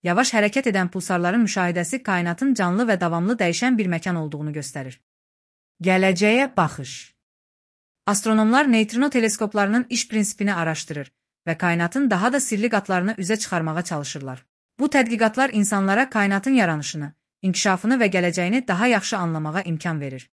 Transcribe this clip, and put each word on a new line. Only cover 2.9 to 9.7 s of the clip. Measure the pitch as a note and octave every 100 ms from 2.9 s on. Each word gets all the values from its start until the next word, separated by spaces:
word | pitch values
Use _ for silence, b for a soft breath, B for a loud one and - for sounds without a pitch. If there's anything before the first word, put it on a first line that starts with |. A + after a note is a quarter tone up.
| F#3+
davamlı | F3 E3+ F3+ A#3+
dəyişən | F3+ E3 B3 A#3+
bir | F#3+ E3
məkan | F#3 E3+
olduğunu | D#3 D3 D3+
göstərir. | D3+ C#3 D3 C3 A#2+ _ _ _ _ _ _ _ _ F3+
Gələcəyə | F#3 F#3+ F3+ G#3 A#3 C4+ A3+
baxış. | E3 - C3 - - _ _ _ _ _ _ _ _ _ -
Astronomlar | G3+ A3 A3 G#3+ B3+ D4
neytrino | A3+ A3 A3+ C#4+
teleskoplarının | C4 A3 G#3+ G#3+ G#3+ G3